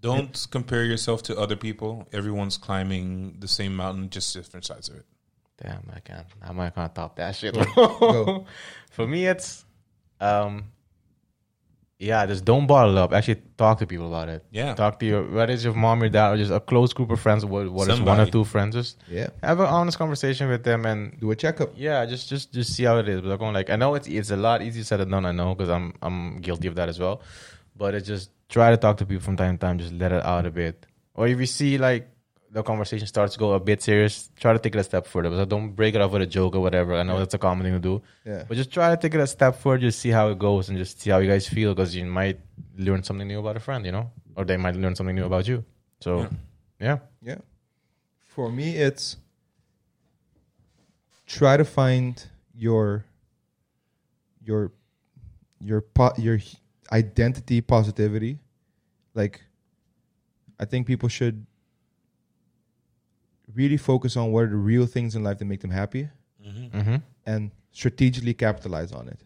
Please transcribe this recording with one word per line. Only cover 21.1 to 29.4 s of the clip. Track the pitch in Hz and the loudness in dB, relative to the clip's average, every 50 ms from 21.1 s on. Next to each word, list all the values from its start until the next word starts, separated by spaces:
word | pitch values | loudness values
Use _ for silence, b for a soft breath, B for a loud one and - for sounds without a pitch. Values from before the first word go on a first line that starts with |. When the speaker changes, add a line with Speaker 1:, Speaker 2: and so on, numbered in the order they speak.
| - - | -10 -6
Speaker 3:
Do | 113 107 | -2 -2
a | 110 | -2
checkup. | 107 - 156 156 - 151 - - - | 0 0 -2 0 -2 -4 -4 -4 -8
Speaker 2:
yeah, | 135 151 151 135 117 | -4 -2 0 0 0
just, | 117 123 127 - - | -2 -4 -8 -8 -8
just, | 143 139 135 _ - | -8 -8 -8 _ -6
just | 123 123 - - | -4 -4 -4 -2
see | 117 123 | 0 2
how | 120 117 117 | 4 4 4
it | 107 104 | 2 0
is. | 98 92 | -2 -4
But | 90 95 98 95 | -2 -4 -4 -4
I'm | 110 110 - | -4 -2 -2
like, | 95 95 - | -2 -2 0
I | - 110 | 0 2
know | 123 139 147 | 2 2 0
it's, | 143 139 - | -2 -4 -4
it's | 76 107 101 107 | -6 -6 -4 -2
a | 104 95 | -2 0
lot | 101 113 117 117 | 2 2 2 2
easier | - 117 113 117 110 | 0 -4 -8 -8 -4
said | - 110 98 | -2 -2 -2
than | 98 92 | 0 0
done, | 98 95 92 | 0 -2 0
I | 90 | -2
know, | 87 87 87 90 92 | -2 -2 -2 -2 -2
'cause | 90 98 87 | -2 -2 0
I'm, | 87 87 90 85 85 - | 0 -2 -2 -6 -10 -8
I'm | - 87 90 90 85 87 - - | -8 -6 -6 -4 -6 -8 -10 -10
guilty | 85 90 87 82 82 92 | -6 -6 -6 -4 -4 -6
of | 82 | -4
that | 87 87 82 | -4 -4 -4
as | 82 85 | -4 -4
well. | 90 90 101 - B B B B B B B B B B _ - | -4 -4 -4 -6 B B B B B B B B B B _ -6
But | 101 98 98 | -4 -4 -2
it's | 104 95 101 | -4 -6 -6
just | 107 98 92 - _ _ _ _ | -8 -8 -8 -12 _ _ _ _
try | - 120 117 117 | 2 6 6 8
to | 117 113 | 6 6
talk | - 107 104 - | 6 4 4 2
to | 101 | 0
people | 98 98 92 - | -4 -4 -6 -2
from | - 95 | -4 -2
time | 90 | 0